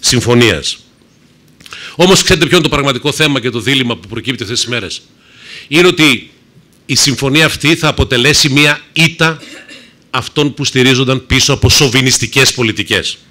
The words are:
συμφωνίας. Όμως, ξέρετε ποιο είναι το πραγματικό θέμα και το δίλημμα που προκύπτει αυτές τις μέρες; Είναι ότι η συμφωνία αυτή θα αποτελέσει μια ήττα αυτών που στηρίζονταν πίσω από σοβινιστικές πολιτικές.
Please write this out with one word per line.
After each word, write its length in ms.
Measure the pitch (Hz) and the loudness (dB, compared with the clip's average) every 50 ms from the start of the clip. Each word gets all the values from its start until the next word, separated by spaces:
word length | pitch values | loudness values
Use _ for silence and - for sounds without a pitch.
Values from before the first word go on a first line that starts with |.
συμφωνίας. 760 | - - - 123 107 110 123 120 120 110 92 73 69 - - - _ _ _ _ _ _ _ _ _ _ _ _ _ _ _ _ - - - - - - - | -2 0 0 0 2 2 4 4 4 4 2 0 -4 -8 -10 -10 _ _ _ _ _ _ _ _ _ _ _ _ _ _ _ _ -20 -20 -20 -18 -18 -18 0
Όμως, 260 | - 170 185 190 - - | 0 4 4 4 2 4
ξέρετε 240 | - 185 160 170 | 2 0 0 2
ποιο 100 | 139 147 | 2 2
είναι 120 | 180 170 156 | 0 0 0
το 60 | - | -2
πραγματικό 380 | 143 139 139 131 123 - 147 135 | -2 -2 -2 -4 -2 -4 -4 -2
θέμα 280 | - 156 151 143 135 | 0 0 0 0 -2
και 100 | 110 123 | -2 -4
το 100 | 110 120 | -6 -4
δίλημμα 360 | 101 135 139 135 127 120 117 | -2 -2 0 0 0 -2 -4
που 120 | - - 101 | -6 -8 -12
προκύπτει 340 | 110 113 110 131 135 113 117 | -12 -10 -6 -6 -6 -6 -6
αυτές 180 | 95 120 113 | -6 -6 -6
τις 80 | - 110 | -4 -4
μέρες; 340 | 123 117 101 85 - - - _ _ _ _ _ - - - - - - - - | -4 -6 -6 -8 -12 -14 -16 _ _ _ _ _ -20 -20 -20 -20 -20 -20 -12 -2
Είναι 180 | 143 160 175 | 0 2 2
ότι 440 | 180 175 175 156 147 127 101 - - _ _ _ _ _ - _ _ _ _ _ | 2 2 2 2 2 2 0 -4 -14 _ _ _ _ _ -20 _ _ _ _ _
η 80 | - 139 | -4 -2
συμφωνία 520 | 120 - 143 127 110 139 135 135 156 160 | 0 0 0 -2 -2 -2 0 2 2 2
αυτή 300 | 151 - - - 143 165 | 2 0 0 0 0 0
θα 120 | 160 156 156 | 2 0 -2
αποτελέσει 600 | - - - - 131 120 120 143 151 - - 147 | 0 0 -2 0 0 0 2 2 2 2 2 2
μια 320 | 131 143 147 147 147 143 - _ _ | 2 2 2 2 0 -2 -6 _ _
ήττα 460 | 156 165 165 170 - 165 160 160 151 - - - - - - - - - - _ _ _ _ | -2 0 0 0 0 -2 -2 -2 -4 -12 -20 -20 -20 -20 -20 -20 -20 -20 -20 _ _ _ _
αυτών 440 | - 127 117 - - 156 147 143 117 | -6 -6 -6 -4 -2 -2 -2 -2 -2
που 100 | - 131 | -4 -6
στηρίζονταν 600 | - - 131 127 131 135 123 135 123 135 131 127 | -2 0 2 2 2 2 2 2 0 -2 -2 -2
πίσω 260 | - 131 127 - - 139 | -2 0 0 2 0 0
από 160 | - - 95 | 2 2 2
σοβινιστικές 840 | - - 151 135 113 135 131 131 120 - - 113 - 139 135 120 - | 2 2 0 2 2 2 2 2 0 -2 -4 -2 0 2 2 2 0
πολιτικές. 680 | - 123 113 104 110 101 - 107 95 76 - - - _ _ | 0 -2 -2 -2 -4 -4 -2 -2 -2 -2 -4 -8 -10 _ _